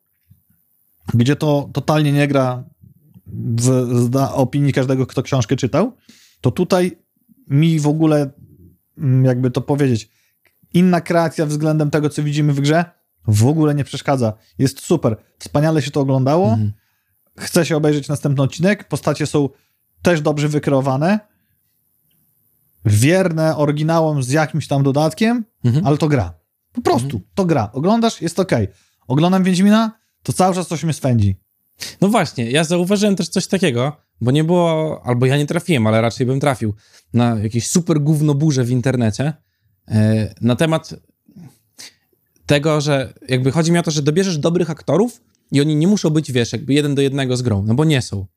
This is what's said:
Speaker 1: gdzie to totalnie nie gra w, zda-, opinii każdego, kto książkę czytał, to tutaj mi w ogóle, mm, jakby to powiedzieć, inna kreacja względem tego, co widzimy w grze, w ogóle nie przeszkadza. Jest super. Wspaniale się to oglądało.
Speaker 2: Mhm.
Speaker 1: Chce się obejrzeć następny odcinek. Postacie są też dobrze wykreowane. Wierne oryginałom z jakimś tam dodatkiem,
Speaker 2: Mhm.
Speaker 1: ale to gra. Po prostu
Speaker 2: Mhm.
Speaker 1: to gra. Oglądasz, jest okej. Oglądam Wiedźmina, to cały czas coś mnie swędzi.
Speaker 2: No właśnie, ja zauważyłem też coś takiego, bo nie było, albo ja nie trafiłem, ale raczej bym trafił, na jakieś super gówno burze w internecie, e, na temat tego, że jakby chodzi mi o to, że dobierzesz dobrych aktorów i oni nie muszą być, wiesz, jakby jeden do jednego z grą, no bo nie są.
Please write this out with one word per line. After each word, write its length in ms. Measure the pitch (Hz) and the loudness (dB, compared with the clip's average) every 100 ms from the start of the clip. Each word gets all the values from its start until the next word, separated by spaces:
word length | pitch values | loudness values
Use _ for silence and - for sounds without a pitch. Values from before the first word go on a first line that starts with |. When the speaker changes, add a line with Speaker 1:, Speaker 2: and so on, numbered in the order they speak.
| _ _ _ _ _ _ _ _ _ _ - | _ _ _ _ _ _ _ _ _ _ -4
Speaker 1:
gdzie 220 | 117 120 143 | 0 2 0
to 340 | 151 143 - | 0 -2 -2
totalnie 380 | 143 135 156 147 | -6 -2 0 2
nie 160 | 143 143 | 2 2
gra 360 | 139 131 123 127 _ - _ _ - - 113 120 117 | 2 0 -2 -10 _ -20 _ _ -20 -16 -10 -4 -2
w, 360 | 123 127 123 123 120 | 2 2 2 0 0
zda-, 280 | 135 135 | 0 -2
opinii 400 | - 131 143 143 | 0 -2 0 0
każdego, 320 | 135 131 135 127 | 0 0 0 -2
kto 160 | - | -4
książkę 320 | 123 135 - 135 | -2 -2 0 -2
czytał, 380 | 127 147 240 - _ - _ _ | -2 0 -2 -4 _ -20 _ _
to 100 | 131 | -2
tutaj 460 | - 170 185 180 - _ _ _ _ - | 0 0 0 0 -4 _ _ _ _ -2
mi 320 | 139 165 160 | 2 2 2
w 80 | 147 | 0
ogóle, 420 | 156 160 151 135 - - - - _ _ - | 2 2 2 0 -6 -20 -20 -20 _ _ -6
mm, 280 | 147 131 131 | 0 2 2
jakby 260 | 123 127 | 2 0
to 100 | 127 | -2
powiedzieć, 480 | 120 143 139 113 - _ _ _ _ _ _ | -2 0 0 0 -4 _ _ _ _ _ _
inna 280 | 175 185 170 | 2 2 2
kreacja 440 | 165 170 165 - 151 | 0 0 0 -2 -4
względem 440 | 151 156 151 147 | -2 0 0 0
tego, 200 | 151 147 | 0 -2
co 140 | 147 | -2
widzimy 300 | 147 147 147 | -4 0 0
w 80 | 139 | 0
grze, 240 | 143 160 170 _ _ _ - | 2 0 0 _ _ _ -2
w 180 | 104 117 | 2 2
ogóle 280 | 160 151 147 | 2 2 0
nie 80 | |
przeszkadza. 500 | 135 139 - 139 113 107 _ - | -4 -6 -2 0 0 -4 _ -4
Jest 220 | 135 - | -4 -2
super. 380 | - 170 123 107 _ _ | -2 0 0 -4 _ _
Wspaniale 420 | - 147 156 160 | -6 -2 0 0
się 100 | 127 | -2
to 100 | 147 | -2
oglądało. 480 | 139 131 131 160 208 | 0 0 2 2 2
Speaker 2:
Mhm. 220 | 110 104 - _ _ _ _ _ - | 0 -2 -6 _ _ _ _ _ -18
Speaker 1:
Chce 280 | - 180 160 | -4 0 0
się 120 | 156 | 0
obejrzeć 300 | 151 147 139 | 0 0 -2
następny 340 | 143 151 139 | -4 -2 0
odcinek. 440 | 135 - 180 208 - | -2 0 -2 -2 -4
Postacie 380 | 143 - 147 147 | -6 -2 -2 -2
są 240 | 151 135 - _ _ _ _ | 0 -2 -4 _ _ _ _
też 200 | 185 170 | 0 2
dobrze 280 | 156 147 151 | 0 0 0
wykreowane. 720 | 147 151 135 139 131 160 214 - _ _ _ _ _ _ _ _ _ _ _ _ _ _ _ 113 | -2 0 0 0 0 0 -2 -4 _ _ _ _ _ _ _ _ _ _ _ _ _ _ _ 0
Wierne 720 | 104 135 185 185 160 160 147 | 2 4 2 2 0 -2 0
oryginałom 680 | 147 147 156 165 160 147 | 0 0 0 2 2 0
z 60 | 123 | 0
jakimś 380 | 151 151 160 - | 0 0 -2 -2
tam 160 | 139 | 0
dodatkiem, 600 | 139 139 156 - 220 240 220 _ | 2 2 0 0 0 0 -4 _
Speaker 2:
Mhm. 240 | 117 113 - | 0 0 2
Speaker 1:
ale 100 | 147 | 0
to 100 | 160 | 2
gra. 260 | 143 90 82 _ _ _ | 0 -2 -8 _ _ _
Po 80 | - | -4
prostu 240 | 262 339 135 113 | 0 0 -2 -8
Speaker 2:
Mhm. 60 | - - | -8 -4
Speaker 1:
to 100 | 185 | 0
gra. 240 | 147 101 | 0 -2
Oglądasz, 480 | 131 170 233 226 - | -2 0 2 0 -2
jest 180 | 165 - | -6 -4
okej. 280 | 180 127 101 - _ _ - | 0 0 -2 -6 _ _ -4
Oglądam 360 | 131 170 190 | 0 2 2
Wiedźmina, 480 | 185 180 202 214 226 - _ _ | 2 4 4 4 2 -6 _ _
to 100 | - | -6
cały 220 | - 190 185 | 0 2 0
czas 120 | 165 | -4
coś 160 | 151 | -4
mnie 100 | 160 | -4
swędzi. 420 | 151 135 120 101 95 _ _ _ - - - | -2 0 2 2 -2 _ _ _ -18 -12 -2
Speaker 2:
No 60 | 196 | 0
właśnie, 420 | 226 165 - 117 | 2 -2 -4 -4
ja 120 | 143 | -2
zauważyłem 520 | 156 175 180 202 208 190 | 0 0 0 0 0 0
też 140 | 175 | -2
coś 180 | 190 - | -4 -2
takiego, 500 | 196 175 117 135 - _ - | 0 0 0 -2 -6 _ -6
bo 100 | 117 | 0
nie 120 | 143 | 0
było, 580 | 160 180 170 160 156 - - | 2 2 2 0 -4 -6 -4
albo 200 | 120 127 | 0 2
ja 120 | 143 | 2
nie 80 | 147 | 0
trafiłem, 420 | 165 - 143 107 | -4 0 0 2
ale 140 | 113 | 2
raczej 240 | 117 - 123 | 0 0 -2
bym 120 | 135 | 0
trafił, 340 | 143 127 110 101 _ _ _ | 0 -2 -4 -6 _ _ _
na 220 | 117 120 110 | 0 2 0
jakieś 240 | 107 117 - | -2 -4 -2
super 320 | 180 170 156 | -2 0 0
gówno 340 | 147 151 151 | 0 0 2
burze 300 | 143 160 131 | 2 0 0
w 60 | 120 | 0
internecie, 640 | 127 120 127 110 104 139 - _ _ _ _ - | 0 0 0 0 0 -4 -6 _ _ _ _ -4
e, 460 | 110 107 110 104 - | 0 2 2 -2 -4
na 140 | 117 120 | -2 0
temat 380 | 160 160 - - _ _ _ 196 160 _ _ - - _ _ _ _ _ - | 0 -2 -6 -20 _ _ _ -20 -20 _ _ -20 -20 _ _ _ _ _ -2
tego, 360 | 147 151 151 | 0 2 0
że 320 | 147 139 127 - - | 0 -2 -4 -10 -4
jakby 220 | 127 131 | -2 0
chodzi 200 | 127 165 | 0 2
mi 60 | 170 | 2
o 40 | |
to, 80 | 170 | 0
że 100 | 151 | -2
dobierzesz 360 | 143 156 196 160 | 0 0 0 0
dobrych 320 | 165 170 165 | -2 -2 -4
aktorów 520 | 156 - 151 240 - _ _ - | -6 -2 0 0 -4 _ _ -4
i 100 | 139 | 0
oni 140 | 151 151 | 0 2
nie 120 | 170 | 2
muszą 220 | 208 170 | 2 0
być, 220 | 156 147 | 0 -2
wiesz, 220 | 123 117 | -2 -2
jakby 200 | 117 131 | -4 -2
jeden 220 | 143 147 139 | 0 0 0
do 60 | |
jednego 360 | 139 139 131 123 | 0 -2 -2 -2
z 40 | |
grą, 220 | 123 101 | -2 -2
no 120 | 104 120 | 0 0
bo 100 | 160 | 2
nie 160 | 139 | 0
są. 240 | - 101 98 | -2 -8 -10